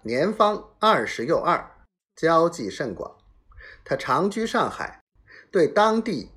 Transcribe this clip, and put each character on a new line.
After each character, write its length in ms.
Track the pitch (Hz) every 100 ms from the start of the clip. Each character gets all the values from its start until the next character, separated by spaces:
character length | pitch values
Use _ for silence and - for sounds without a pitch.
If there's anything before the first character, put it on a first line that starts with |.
年 280 | - 123 185
方 440 | 208 208 208 - _
二 260 | 214 165 104
十 200 | - 123
又 120 | 160
二， 480 | 170 170 - - _ _ _ -
交 320 | 160 165 170
际 220 | 170 101
甚 240 | - 131
广。 240 | 90 - - _ _ _ - - -
他 120 | - 135
长 340 | - 131 196
居 180 | 220 226
上 220 | 240 123
海， 340 | - - - _ _ - - -
对 160 | 185 147
当 340 | - 220 220
地 300 | 226 147 90